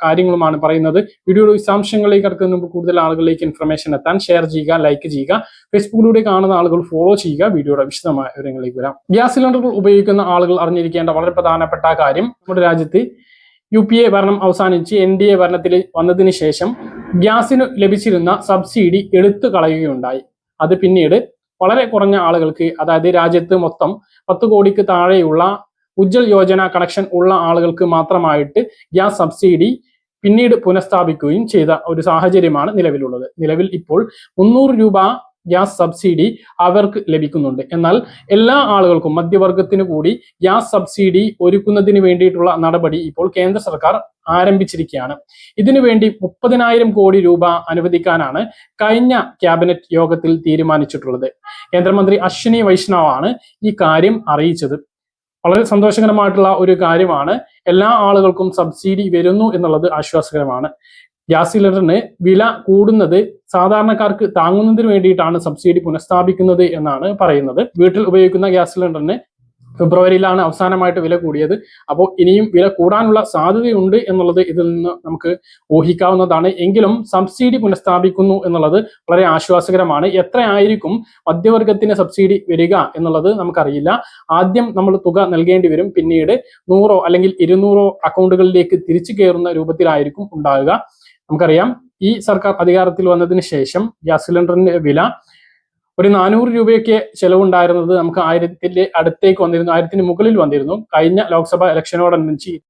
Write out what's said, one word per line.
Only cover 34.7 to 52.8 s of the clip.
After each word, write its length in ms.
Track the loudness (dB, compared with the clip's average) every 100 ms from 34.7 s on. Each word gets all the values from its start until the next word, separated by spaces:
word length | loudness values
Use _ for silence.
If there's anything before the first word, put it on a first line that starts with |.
| 2
രൂപ 180 | 2 2 0 -2 -12 _ -2
ഗ്യാസ് 300 | -2 0 -2
സബ്സിഡി 600 | -4 -2 -2 0 0 -4 _ -2
അവർക്ക് 440 | 0 2 0 -2 -4
ലഭിക്കുന്നുണ്ട്. 520 | -2 -2 -4 -4 -6 -6
എന്നാൽ 280 | -2 0 0 -2 -12 -2
എല്ലാ 240 | 2 2 2
ആളുകൾക്കും, 600 | 2 2 2 2 0 -4
മധ്യവർഗത്തിന് 680 | 0 0 2 0 -2 -2
കൂടി 360 | -2 -2 -2 -4 _ -4
ഗ്യാസ് 300 | 0 0 -2
സബ്സിഡി 640 | -4 -4 -2 0 2 -2 -2
ഒരുക്കുന്നതിന് 580 | 0 0 0 0 2 4
വേണ്ടിയിട്ടുള്ള 560 | 2 2 2 2 -2 0
നടപടി 380 | 0 0 -2 -4
ഇപ്പോൾ 340 | -8 -6 -4 -2
കേന്ദ്ര 240 | -2 -2
സർക്കാർ 380 | -6 -2 -2 -2 -6 _ -4
ആരംഭിച്ചിരിക്കുകയാണ്. 840 | 0 2 0 -2 -6 -8 -8 -10 -12 _ _ -14 -2
ഇതിനുവേണ്ടി 580 | 2 4 4 2 0 -2
മുപ്പതിനായിരം 720 | -10 -4 -2 0 2 2 2
കോടി 300 | 2 4 4
രൂപ 240 | 4 2 2
അനുവദിക്കാനാണ് 1000 | -2 -4 -4 -2 -2 0 -2 -2 -6 -8 -12 _
കഴിഞ്ഞ 500 | -4 0 2 2 0
ക്യാബിനറ്റ് 760 | -4 -2 0 0 0 -2 -2
യോഗത്തിൽ 480 | 0 0 0 -2 -2
തീരുമാനിച്ചിട്ടുള്ളത്. 920 | 0 -2 0 0 -2 -6 -8 -8 -8 -12 -20 -20 -4
കേന്ദ്രമന്ത്രി 420 | -2 0 2 2 0
അശ്വിനി 460 | -2 -4 -2 0
വൈഷ്ണവാണ് 720 | 2 0